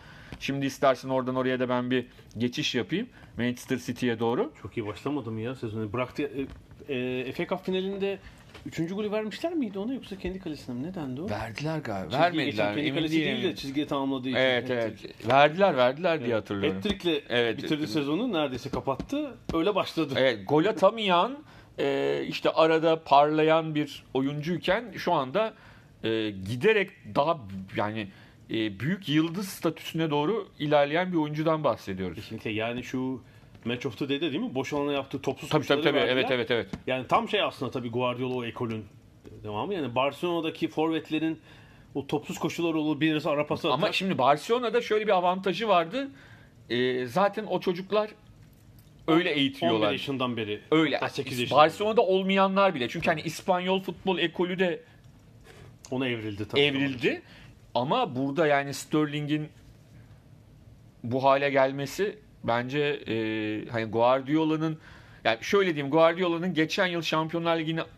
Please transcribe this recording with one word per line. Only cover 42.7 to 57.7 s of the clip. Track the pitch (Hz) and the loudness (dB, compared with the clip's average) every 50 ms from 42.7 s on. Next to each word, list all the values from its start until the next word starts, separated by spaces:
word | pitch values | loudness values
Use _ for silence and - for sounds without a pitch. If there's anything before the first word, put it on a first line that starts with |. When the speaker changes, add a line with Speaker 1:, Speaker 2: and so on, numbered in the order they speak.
| 156 | 0
Speaker 2:
olur, | 160 151 156 151 135 | 0 0 0 0 2
birisi | 156 160 156 151 - 170 | 2 2 2 0 0 0
ara | 147 143 147 | 0 0 0
pası | - 156 143 - 160 | -2 -2 -2 0 0
atar. | 139 131 | 2 2
Speaker 1:
Ama | 196 196 - | 2 0 0
şimdi | - 185 190 170 120 | 0 -2 0 0 4
Barcelona'da | 123 131 147 151 - - 226 254 247 220 208 240 | 6 6 4 4 2 0 0 0 0 0 0 0
şöyle | - - 214 214 220 | 0 2 0 0 2
bir | 208 202 | 2 2
avantajı | 180 175 180 180 190 190 202 175 160 226 214 | 4 4 2 0 0 0 -2 -2 0 2 4
vardı. | 190 175 165 165 202 262 277 269 - - - - - - - - - - - - | 4 4 4 2 -2 -6 -6 -6 -10 -16 -20 -20 -20 -20 -20 -20 -20 -16 -8 -4
E, | 113 120 127 127 123 127 127 | -2 0 0 0 0 -2 -4
zaten | 123 117 180 202 202 196 220 214 | -2 0 2 2 2 2 -2 -6
o | - 180 175 | -2 -2 -2
çocuklar | - 190 180 170 190 190 202 214 214 214 - - - - - - - - - - - - - - - - - - - - | 0 -2 -2 -2 -2 -2 0 0 0 0 -4 -16 -20 -20 -20 -20 -20 -20 -20 -20 -20 -20 -20 -20 -20 -20 -20 -8 0 4
öyle | 160 165 180 180 147 | 4 4 4 4 2
Speaker 2:
On | |
Speaker 1:
eğitiliyorlar. | 147 139 135 135 - 139 127 113 107 107 104 101 | 2 2 0 0 0 0 2 2 4 2 2 0
Speaker 2:
yaşından | 98 - 143 139 127 127 123 120 | 0 -2 -4 -2 -2 -2 -2 -2
beri. | 117 110 104 104 104 - - | -2 -2 -4 -4 -6 -2 0
Speaker 1:
Öyle. | 156 160 160 143 123 | 2 2 2 2 0
Speaker 2:
Hatta | - 131 127 | 0 -2 -4
sekiz | - - 123 131 135 123 | -4 -6 -6 -6 -4 -4
yaşından | 120 - 123 139 151 | -2 4 8 8 8
Speaker 1:
Barcelona'da | 160 156 - 202 214 226 226 208 | 8 6 2 -2 0 4 4 4
Speaker 2:
beri. | |
Speaker 1:
olmayanlar | 180 190 190 190 190 196 196 190 196 190 196 196 190 170 | 4 4 2 2 2 4 4 4 4 4 4 4 4 2
bile. | 135 120 117 | 2 -2 -4
Çünkü | - 170 151 | -4 -2 0
hani | 185 165 156 | 0 0 0
İspanyol | - 165 - - - - 180 180 180 185 190 196 | -2 -6 -8 -4 0 0 0 2 2 0 0 0
futbol | 190 - 175 - - 190 185 165 | -2 -4 -8 -6 -2 -2 0 0
ekolü | 165 165 - - 180 175 185 175 | 0 -2 0 -2 -2 -2 0 0
de | 190 175 160 - - - - - - - - - - - - - - - - - - - - - - - | 0 0 0 -2 -8 -14 -20 -20 -20 -20 -20 -20 -20 -20 -20 -20 -20 -20 -20 -20 -20 -20 -20 -20 -12 -8
Speaker 2:
Ona | 131 127 135 123 | -4 -4 -2 -2
evrildi | 120 113 107 110 104 98 107 - | -2 -4 -6 -6 -6 -6 -6 0
tabii. | - 139 | 2 4
Speaker 1:
evrildi. | 143 143 139 135 139 139 131 120 127 202 302 359 - - - - - - - - - - | 4 4 4 2 0 0 0 0 0 0 0 -2 -6 -14 -20 -20 -20 -20 -20 -20 -10 -4